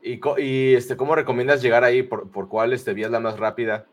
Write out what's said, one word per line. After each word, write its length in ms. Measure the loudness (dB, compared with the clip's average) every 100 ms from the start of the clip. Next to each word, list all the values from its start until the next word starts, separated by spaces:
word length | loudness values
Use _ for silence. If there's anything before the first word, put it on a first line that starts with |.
¿Y 180 | -12 -6
co-, 200 | -2 -2
y, 360 | 0 0 4
este, 220 | 4 2 -4
cómo 180 | 0
recomiendas 460 | 0 0 0 2 2
llegar 240 | 4 4
ahí? 180 | 4 2
¿Por, 280 | 0 -6 -8
por 180 | -10 -6
cuál, 240 | -2 0
este, 220 | -2 -4
vía 120 | -4 -2
es 60 |
la 80 | -2
más 180 | -2 -4
rápida? 460 | -4 -4 -4 -4 -8